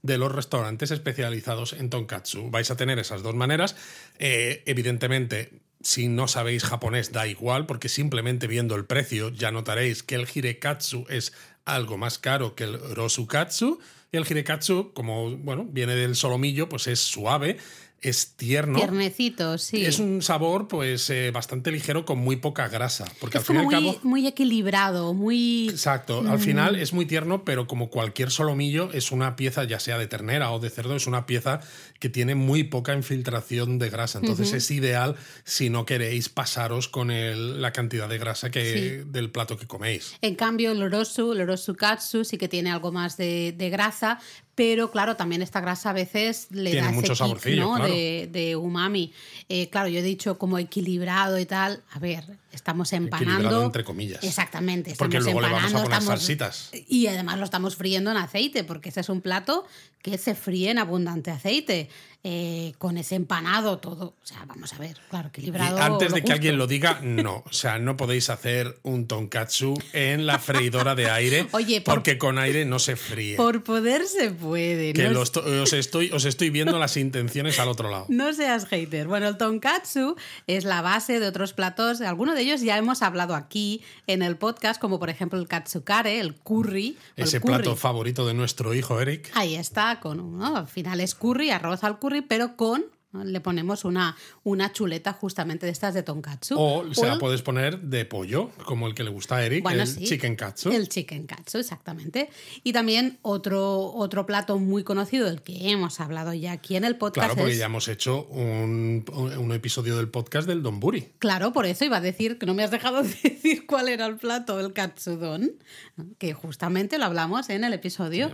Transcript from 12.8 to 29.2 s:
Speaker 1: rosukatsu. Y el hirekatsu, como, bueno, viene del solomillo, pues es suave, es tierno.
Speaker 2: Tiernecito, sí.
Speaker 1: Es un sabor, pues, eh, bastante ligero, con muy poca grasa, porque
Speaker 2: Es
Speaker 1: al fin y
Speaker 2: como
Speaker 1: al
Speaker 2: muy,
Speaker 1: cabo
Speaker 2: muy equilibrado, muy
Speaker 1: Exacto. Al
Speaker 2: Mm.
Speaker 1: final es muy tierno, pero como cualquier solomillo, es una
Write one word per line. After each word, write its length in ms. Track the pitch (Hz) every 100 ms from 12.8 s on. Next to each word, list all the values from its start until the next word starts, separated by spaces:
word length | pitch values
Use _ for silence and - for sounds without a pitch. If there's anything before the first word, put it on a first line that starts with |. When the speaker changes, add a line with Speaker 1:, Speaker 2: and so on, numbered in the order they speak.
| 117 117
Speaker 1:
rosukatsu. 840 | 113 - 113 143 175 - 240 339 - - _
Y 40 | 165
el 100 | 156
hirekatsu, 640 | 151 151 151 - 185 208
como, 420 | - 117 110 113 131
bueno, 280 | 143 127
viene 300 | 180 135 123
del 220 | 123 123 123
solomillo, 520 | 135 123 143 139 170
pues 180 | 120 -
es 140 | 117
suave, 560 | - - 104 143 143 220 - - - _
es 360 | 139 120 - -
tierno. 420 | 120 139 151 131
Speaker 2:
Tiernecito, 800 | 202 196 196 185 240 240 165 165
sí. 260 | - 214 180
Speaker 1:
Es 120 | 147
un 220 | 208 190
sabor, 480 | 170 156 165 190 208
pues, 400 | 165 131 127 -
eh, 220 | 127 127
bastante 380 | 120 - 131 127
ligero, 320 | 156 151 151
con 140 | 160 131
muy 180 | 123 131
poca 320 | 143 147 120
grasa, 380 | 110 120 - 98 -
porque 200 | - -
Speaker 2:
Es 40 |
Speaker 1:
al 40 | -
fin 100 | -
y 20 |
Speaker 2:
como 60 | 285
Speaker 1:
al 80 | 294
Speaker 2:
muy, 120 | 302
Speaker 1:
cabo 60 | 262
Speaker 2:
muy 220 | 262 269 269
equilibrado, 880 | 269 269 226 196 196 196 180 170
muy 560 | 185 208 240 240 233 226
Speaker 1:
Exacto. 480 | 170 147 135 - 117
Al 160 | - -
Speaker 2:
Mm. 40 |
Speaker 1:
final 360 | - 143 165 196
es 160 | 156
muy 140 | 180 165
tierno, 380 | 160 160 196 196
pero 200 | 127 123
como 220 | 123 117
cualquier 420 | 123 113 - 127
solomillo, 640 | - 156 139 143 151 185
es 180 | 143 -
una 260 | 127